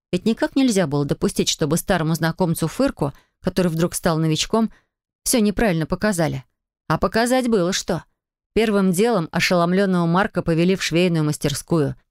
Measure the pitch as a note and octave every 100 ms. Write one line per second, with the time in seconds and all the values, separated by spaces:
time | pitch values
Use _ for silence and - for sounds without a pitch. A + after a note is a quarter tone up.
0 | - F3+ A3 A3+ D4+ C#4 C4 G3 D#3 C#3+
1 | C#3+ D#3+ - - F3 - D#3 E3 - F3+
2 | D#3 D#3+ E3 - E3+ E3 D#3+ - - -
3 | C#3+ - _ _ F#3 - F3+ D#3+ E3+ -
4 | F#3 D#3+ D#3+ D#3 - A3+ A3 - _ _
5 | _ _ - B3+ G#3 - A3+ E3 D3+ F3+
6 | G#3+ F3 D3+ C3+ - _ _ _ - D#3
7 | F#3+ A3 A#3+ B3+ A#3+ G#3+ E3+ - - E3+
8 | - _ _ _ _ G#3 A3+ G3+ F#3+ F3
9 | A#3 G#3 D#3+ F3 - F3+ E3+ F#3 G3 F3+
10 | E3+ F3 G#3+ F3+ E3+ E3 F3+ F#3+ - D#3+
11 | F3+ E3 D3+ D3 D3 C3+ - E3+ C3+ B2+
12 | _